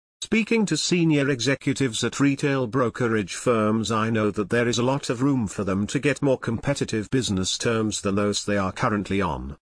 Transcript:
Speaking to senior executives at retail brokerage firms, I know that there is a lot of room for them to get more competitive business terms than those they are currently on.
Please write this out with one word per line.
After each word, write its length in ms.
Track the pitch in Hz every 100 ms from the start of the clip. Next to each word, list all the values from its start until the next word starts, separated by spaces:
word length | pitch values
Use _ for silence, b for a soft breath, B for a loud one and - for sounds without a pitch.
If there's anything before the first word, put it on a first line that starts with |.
| _ _
Speaking 460 | - 220 214 233 196
to 100 | 151
senior 540 | - 180 160 147 139
executives 720 | 131 117 135 - 131 135 110
at 160 | 117 -
retail 460 | 139 139 147 135 123
brokerage 680 | 131 120 - 120 110 90
firms, 560 | - - 117 107 110 104
I 200 | 113 110
know 200 | 110 107
that 200 | 101 95
there 180 | 120 120
is 100 | 117
a 40 |
lot 260 | 120 139 -
of 140 | 120
room 240 | 139 131 104
for 180 | -
them 220 | 95 95 104
to 120 | 147
get 240 | 147 135
more 160 | 143 127
competitive 720 | - 110 - 139 127 110 98
business 460 | 135 107 95 92 -
terms 460 | 123 113 107 -
than 120 | 101
those 300 | 98 104 98
they 140 | - 101
are 120 | 95
currently 520 | - 127 104 92 98
on. 340 | 90 65 67 73 _